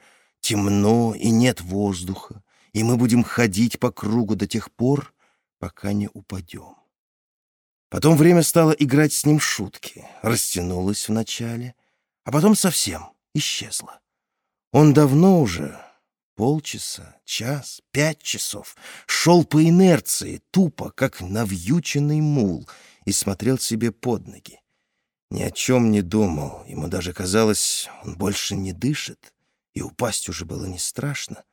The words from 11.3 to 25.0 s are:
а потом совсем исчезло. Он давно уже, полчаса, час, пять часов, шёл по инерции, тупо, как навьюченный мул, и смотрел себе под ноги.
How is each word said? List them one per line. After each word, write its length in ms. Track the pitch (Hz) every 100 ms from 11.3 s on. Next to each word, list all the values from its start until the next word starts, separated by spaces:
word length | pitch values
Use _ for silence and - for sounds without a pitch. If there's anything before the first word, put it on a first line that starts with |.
| - 117 117 123 - _ _ _ _
а 80 | -
потом 240 | 127 202 208
совсем 540 | 185 - 101 82 - _ _
исчезло. 680 | 151 - - 107 - - - _ _ _ _ _ _ _
Он 200 | 139 151
давно 480 | 139 143 143 185 180
уже, 400 | 117 85 71 - - _ _ _ _
полчаса, 800 | - 120 151 - 104 - - - _
час, 560 | - - 113 143 - - _
пять 280 | 135 156 151
часов, 540 | - 101 - 104 - - - - -
шёл 380 | - 165 175
по 180 | 147 151
инерции, 800 | 165 175 185 143 - - 92 90 _
тупо, 400 | 190 170 - 98
как 300 | - 131 -
навьюченный 1000 | 92 104 107 95 87 170 - 143 147 151
мул, 480 | 151 143 101 85 - - - _
и 80 | -
смотрел 440 | - 98 98 113 131
себе 320 | - 113 117
под 340 | - 123 104 -
ноги. 320 | - - - _ _ _ _